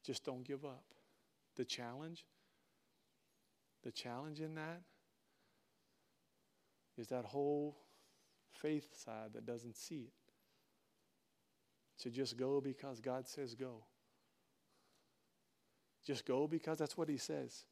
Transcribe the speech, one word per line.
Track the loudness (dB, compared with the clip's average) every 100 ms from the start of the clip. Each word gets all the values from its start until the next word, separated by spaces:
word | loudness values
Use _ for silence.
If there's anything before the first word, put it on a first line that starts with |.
Just | 0 -2
don't | -2 -4
give | -4 -4
up. | -4 -10 -16 -20 _ _ _ _ _ -2
The |
challenge, | 0 0 -2 -4 -6 -8 -14 _ _ _ _ _ _ _ _ _ _ _ _ _ _ _
the | -6
challenge | -4 -4 -4 -4 -4
in | -4
that | -2 -4 -6 -10 -20 _ _ _ _ _ _ _ _ _ _ _ _ _ _ _ _ _ _ _ -10
is | -2
that | -2 0
whole | 2 4 4 2 -4 -20 -20 -20 _ _ _ _
faith | -2 2 2 0
side | -12 -8 -6 -6
that | -6
doesn't | -4 -4 -4 -10
see | -6 -6
it. | -8 -14 _ _ _ _ _ _ _ _ _ _ _ _ _ _ _ _ _ -4
To | -2
just | 2 2 4
go | 6 6
because | 4 -2 -4 -2
God | 0 0 -2
says | -4 -4
go. | -4 -6 -6 -14 _ _ _ _ _ _ _ _ _ _ _ _ _ _ _ _ _ _ _ _ _
Just | -2 0
go | 4 6 6
because | 4 2 2
that's | 2 2
what | 2
He | 2
says. | 2 0 -2 -6 -16